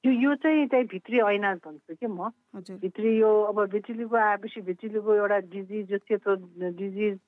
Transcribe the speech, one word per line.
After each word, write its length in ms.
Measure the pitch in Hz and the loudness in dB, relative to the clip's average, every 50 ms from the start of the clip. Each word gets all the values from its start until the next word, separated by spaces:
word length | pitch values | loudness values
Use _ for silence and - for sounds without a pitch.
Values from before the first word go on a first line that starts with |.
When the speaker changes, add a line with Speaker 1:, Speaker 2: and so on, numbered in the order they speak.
| - | 4
Speaker 1:
यो, 60 | 262 | 2
यो 240 | 262 233 247 277 285 | 2 4 4 2 2
चाहिँ, 320 | 277 - 320 311 311 294 | 2 2 2 2 4 2
चाहिँ 180 | 233 - 254 254 | 2 2 0 0
भित्री 340 | - - 185 _ - 226 233 | 0 -6 -12 _ -2 0 2
ऐना 360 | 220 208 208 202 208 196 190 | 2 4 2 2 0 -2 -2
भन्छु 400 | 175 - 156 151 147 _ - 165 | -4 -8 -16 -18 -18 _ -18 -12
कि 120 | - - | -8 -8
म। 140 | 226 202 175 180 220 233 _ _ _ - | -6 -6 -6 -6 -8 -8 _ _ _ -18
Speaker 2:
हजुर। 220 | 202 175 - 190 | -16 -14 -14 -12
Speaker 1:
भित्री 400 | 185 190 185 - - 214 226 220 220 | -8 -8 -8 -6 0 0 2 4 6
यो 220 | 220 214 214 214 | 6 6 6 4
अब 240 | 214 208 202 214 208 | 4 2 0 0 0
भिटिलिगो 520 | 196 190 214 202 - 233 220 233 220 233 | 0 0 -4 -4 -4 -8 -8 -4 0 2
आएपछि 440 | 233 214 208 208 202 202 226 - 226 | 2 4 2 2 0 -4 -10 -12 -10
भिटिलिगो 520 | 190 180 180 - - 220 208 220 202 214 214 | -8 -8 -8 -6 -8 -4 -4 -2 2 4 4
एउटा 260 | 208 208 202 208 202 | 4 4 2 0 0
डिजिज, 520 | 190 180 175 196 196 185 208 214 208 185 | 0 -4 -12 -12 -10 -8 -8 -8 -6 -4
यो 60 | 202 | -6
सेतो 380 | 196 _ _ 214 202 _ 202 196 190 185 175 170 175 180 180 | -6 _ _ -2 -2 _ 0 -2 -2 -4 -16 -10 -8 -6 -6
डिजिज 480 | 175 175 196 196 190 202 214 208 196 190 _ | -6 -6 -8 -6 -4 -2 -2 -2 -2 -4 _